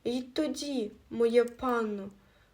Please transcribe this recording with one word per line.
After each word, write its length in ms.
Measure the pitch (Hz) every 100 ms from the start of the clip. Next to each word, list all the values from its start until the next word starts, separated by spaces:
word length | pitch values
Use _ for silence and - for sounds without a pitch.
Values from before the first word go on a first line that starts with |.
й 180 | 233 254
тоді, 680 | 254 - 302 - 294 262 208 - -
моя 340 | 226 233 240
панно, 680 | 240 240 254 240 220 202 196 - - - _